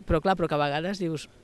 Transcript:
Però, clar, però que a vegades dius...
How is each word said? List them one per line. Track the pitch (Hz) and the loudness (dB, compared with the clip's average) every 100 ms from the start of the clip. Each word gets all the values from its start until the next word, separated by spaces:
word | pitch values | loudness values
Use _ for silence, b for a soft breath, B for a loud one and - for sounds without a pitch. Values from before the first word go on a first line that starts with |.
| - | 0
Però, | 165 | 2
clar, | 190 185 | 2 2
però | 165 | 2
que | |
a | 147 | 2
vegades | 147 143 170 196 | 0 0 -2 -4
dius... | 175 156 - - | -4 -4 -8 -16